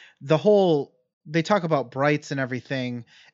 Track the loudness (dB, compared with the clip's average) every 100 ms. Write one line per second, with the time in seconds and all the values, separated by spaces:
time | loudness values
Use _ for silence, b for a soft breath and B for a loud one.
0 | B B 0 2 4 4 4 2 -2 _
1 | _ _ -6 -4 0 0 0 -2 -2 -2
2 | 0 0 -4 -6 -6 -8 -8 -6 -6 -8
3 | -14 b b